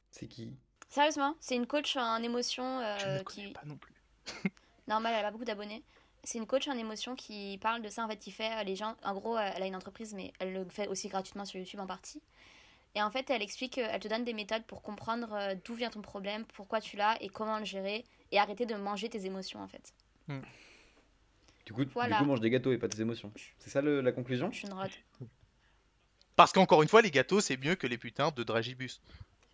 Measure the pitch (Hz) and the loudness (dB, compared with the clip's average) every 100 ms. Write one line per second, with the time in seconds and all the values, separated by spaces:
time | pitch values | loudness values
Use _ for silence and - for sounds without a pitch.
0 | _ - - - 117 131 _ - - 277 | _ -16 -14 -12 -14 -14 _ -20 -4 4
1 | 294 294 277 320 - 247 240 294 294 277 | 4 4 0 0 -2 -2 0 0 0 0
2 | 233 226 233 240 240 - 254 262 220 202 | 0 0 0 -2 -2 -2 -4 -2 -2 -2
3 | 196 190 190 208 202 - 147 139 - _ | -2 -2 -4 -10 -12 -12 -12 -14 -16 _
4 | _ _ - - - - _ _ - 214 | _ _ -14 -8 -8 -8 _ _ -2 0
5 | 226 226 208 220 226 208 208 226 - - | 2 2 0 -2 -6 -6 -6 -12 -16 -20
6 | _ _ - 233 214 269 285 247 220 214 | _ _ -8 -6 0 0 0 -2 -4 -6
7 | 240 254 - 208 196 196 226 233 214 233 | -8 -8 -10 -10 -8 -4 -2 -2 -4 -4
8 | 226 214 202 190 220 226 196 190 214 233 | -4 -6 -10 -6 -4 -2 -2 -2 -4 -4
9 | - 196 226 233 202 175 190 185 196 190 | -4 -4 -2 0 0 -2 -4 -4 -10 -12
10 | 220 196 180 - 185 190 175 208 202 190 | -10 -10 -10 -6 -4 -4 -6 -4 -4 -4
11 | 196 190 190 202 190 190 185 202 185 185 | -4 -4 -6 -8 -8 -8 -10 -8 -8 -8
12 | - 302 _ _ - - - - _ 208 | -12 -16 _ _ -20 -20 -20 -20 _ 0
13 | 214 254 262 240 202 - 254 269 226 196 | 0 0 0 0 -2 -6 -4 -2 -2 -2
14 | 208 226 240 220 202 220 226 - - 202 | -2 -2 -2 -4 -2 -4 -4 -12 -10 -8
15 | 226 233 226 208 196 190 - 233 233 214 | -4 -4 -4 -4 -2 -4 -6 -6 -6 -6
16 | 202 202 190 214 226 - 196 220 - 202 | -12 -8 -6 -6 -10 -14 -4 -4 -2 0
17 | 208 226 196 - 220 214 196 190 196 214 | 2 2 -2 -6 -2 -2 -4 -6 -4 -4
18 | - _ - 196 202 208 233 208 202 202 | -8 _ 0 2 2 0 -4 -2 -4 -4
19 | 220 220 190 190 190 214 190 - - _ | -4 -6 -6 -6 -8 -10 -12 -14 -20 _
20 | _ _ - 139 - - - - - _ | _ _ -10 -10 -10 -18 -20 -20 -20 _
21 | _ _ _ _ _ - - 110 135 240 | _ _ _ _ _ -20 -8 -2 -2 0
22 | 240 214 143 127 110 123 135 120 101 107 | 2 4 4 4 4 4 4 2 0 0
23 | 113 113 104 - - - - 139 147 143 | -2 -2 -8 -14 -20 -20 -4 0 4 4
24 | 127 127 127 127 185 - 202 190 196 - | 4 2 0 0 0 -4 -8 -6 -8 -10
25 | _ - 117 _ _ _ _ _ _ _ | _ -18 -18 _ _ _ _ _ _ _
26 | _ _ _ - 165 190 185 160 151 220 | _ _ _ 8 10 10 10 10 10 10
27 | 214 135 - 202 - 156 139 185 131 117 | 8 6 6 4 2 0 0 0 0 -2
28 | 120 - 151 131 113 113 117 123 127 - | -4 0 0 0 0 2 0 -6 -10 -12
29 | - - - _ - | -18 -20 -20 _ -20